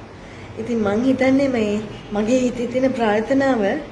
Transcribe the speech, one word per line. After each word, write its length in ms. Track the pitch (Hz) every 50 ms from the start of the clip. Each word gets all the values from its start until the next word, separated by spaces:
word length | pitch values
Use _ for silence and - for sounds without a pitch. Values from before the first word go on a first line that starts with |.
| - - - - - - - - - - - -
ඉතින් 220 | 220 240 240 226
මං 240 | 208 196 202 220 254
හිතන්නේ 440 | 269 254 - 254 262 262 269 285 262
මේ 240 | 247 226 214 208 208 214 220 - - - - - 208
මගේ 260 | 202 214 214 254 254
හිතේ 280 | 247 240 - 233 240 233
තියෙන 260 | 233 254 262 262 -
ප්‍රාර්ථනාව 720 | 226 233 214 208 220 214 - 269 269 277 269 254 226 202 196 247 311 - -